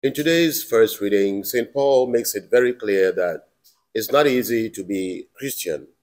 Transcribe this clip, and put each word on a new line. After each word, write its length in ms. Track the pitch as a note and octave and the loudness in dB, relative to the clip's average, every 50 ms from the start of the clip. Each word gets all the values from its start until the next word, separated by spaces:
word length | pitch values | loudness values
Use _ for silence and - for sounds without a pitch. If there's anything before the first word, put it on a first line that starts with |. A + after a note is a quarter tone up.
In 120 | - C3+ C3+ | -2 -2 -2
today's 500 | - D3 E3 E3 E3+ E3+ E3 C#3+ - - | 0 0 2 2 2 2 2 0 -4 -6
first 380 | - - A2+ A2+ G#2+ - - | 0 4 4 4 4 2 -4
reading, 420 | G2+ G2+ G2+ G2+ G2 G2 G2 G2+ F#2+ | -2 0 2 2 2 2 0 -4 -6
Saint 300 | - - B2 A2+ A2 _ | -4 -2 -2 -2 -2 _
Paul 340 | C#3+ C#3 C#3 C#3 C3 B2+ | 0 2 4 4 4 2
makes 300 | B2+ A#2+ A#2 A2+ - - | 2 0 -2 -2 -2 -6
it 120 | G2+ F#2+ - | -6 -6 0
very 240 | - B2 B2 B2 B2 | 2 2 2 2 0
clear 380 | B2 A2+ G#2 G2+ G2 F#2+ F#2 | -2 -2 0 2 2 2 2
that 380 | F2+ F2+ F2+ F2 E2 D2+ - _ _ _ _ _ _ _ _ _ _ | 2 0 -2 -2 -4 -6 -12 _ _ _ _ _ _ _ _ _ _
it's 200 | A2+ A2 - - | -6 -6 0 2
not 160 | C#3+ D3+ D3 | 2 2 4
easy 420 | B2+ B2+ A#2+ G2+ A#2 A2+ A2+ A2 | 2 0 0 0 -2 -2 -2 -4
to 140 | - - F#2+ | -6 -10 -8
be 420 | F2+ G2+ F#2+ F#2+ F#2 F2+ F2 - _ _ | -6 -4 -4 -4 -4 -6 -8 -12 _ _
Christian. 540 | _ C3+ C#3 - - - F2+ D#2+ D2 C2+ - _ _ | _ -10 -10 -8 -8 -6 -6 -6 -8 -8 -14 _ _